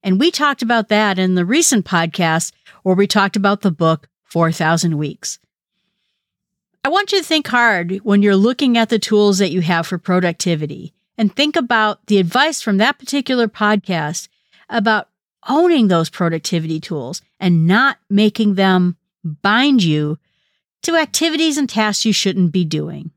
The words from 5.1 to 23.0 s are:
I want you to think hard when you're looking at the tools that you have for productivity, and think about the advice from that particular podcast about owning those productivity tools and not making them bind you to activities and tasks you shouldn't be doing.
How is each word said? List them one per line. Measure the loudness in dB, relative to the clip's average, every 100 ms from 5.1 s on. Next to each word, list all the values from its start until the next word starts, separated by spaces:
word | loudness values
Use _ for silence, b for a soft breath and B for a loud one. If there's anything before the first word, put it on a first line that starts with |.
| -8 -12 -12 _ _ _ _ _ _ _ _ _ _ _ _ _ _
I | -2
want | -2 0
you | -2
to |
think | 0 -2 0
hard | 2 2 0 -2 -6
when | 2 4
you're | 4
looking | 4 2 2 0 2
at | 2
the | -2
tools | 2 2 2 2
that | 0
you | 0
have | 0 -2 -2
for | -8
productivity, | -2 0 0 -2 -4 -4 -6 -10 -16 _ _ -2
and | -2 0
think | 0
about | 0 0 0 0 -4 0
the | 2
advice | 2 0 0 -2
from | -2 0
that | 0 -2
particular | -4 -4 -2 -2 -2
podcast | -2 0 0 -2 -4 -4 -8 -12 b b b b
about | -2 0 0 -4 _ _ _ -2
owning | 2 4 4 4
those | 2 0
productivity | -2 -4 -4 -4 -6 -4 -6
tools | -6 -8 -8 -12 _ _
and | 0 2 4
not | 2 2 -2 _
making | 2 2 2 -2
them | 2 2 2 0 -4 _ _
bind | -12 -4 -2 2 2 2
you | 2 0 -2 -6 _ _ _ _ _ _
to | -2 -2
activities | -2 -2 -2 0 -2 0
and | -2
tasks | 0 -2 0 -2
you |
shouldn't | 0 -2 0 0
be | 0
doing. | -2 -4 -8 -12